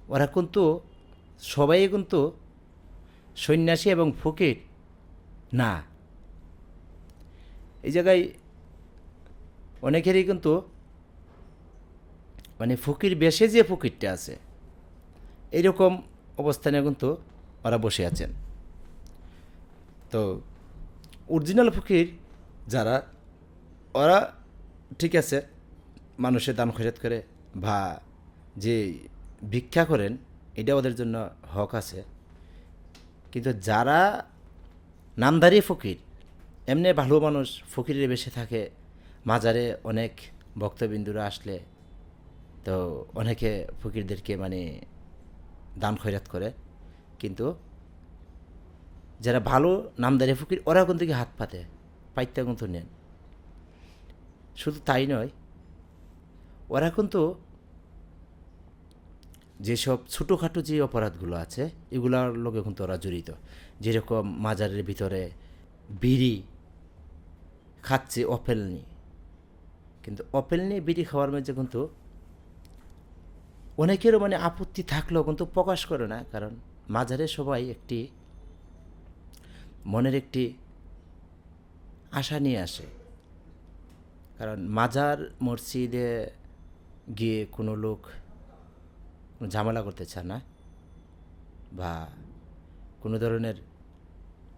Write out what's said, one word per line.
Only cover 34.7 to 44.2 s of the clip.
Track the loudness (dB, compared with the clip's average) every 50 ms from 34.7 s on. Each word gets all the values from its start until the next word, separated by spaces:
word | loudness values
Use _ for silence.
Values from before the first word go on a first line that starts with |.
| -20 -20 -20 -20 -20 -20 -20 -14 -2 2
নামধারী | 4 6 6 8 8 10 10 8
ফকির, | 6 6 -2 -4 -4 -6 -6 -6 -10 -20 -20 -20 -20 -20 -20 -20 -20 -20 -20 -14 -4 0
এমনি | 0 4 4 4 4
ভালো | 4 4 6 6 6
মানুষ | 6 4 2 0 -2 -4 -6 -12 -16 -10
ফকিরের | -8 -6 -4 -2 0 0 0 0
বেশে | 0 -2 -4 -8
থাকে, | -8 -10 -8 -4 -4 -4 -4 -4 -10 -16 -20 -20 -20 -20 -20 -20 -20 -10 0
মাজারে | 2 2 4 4 4 4 4 2 0 -4 -6 -6
অনেক | -4 -2 -2 -2 -2 -6 -10 -18 -20 -20 -20 -20 -16 -8 -6
ভক্তবিন্দুরা | -6 -6 -2 -2 -4 -2 -2 -4 -4 -4 -4 -4 -4
আসলে | -6 -6 -8 -10 -10 -10 -10 -10 -16 -20 -20 -20 -20 -20 -20 -20 -20 -20 -20 -20 -20 -20 -20 -20 -20 -20 -12 -6
তো | -4 -2 -2 -2 -4 -6 -8 -12 -10 -6
অনেকে | -4 -2 -2 -2 0 0 0 0 -2 -6 -8 -10 -10 -10
ফকিরদেরকে | -6 -6 -6 -4 -4 -6 -8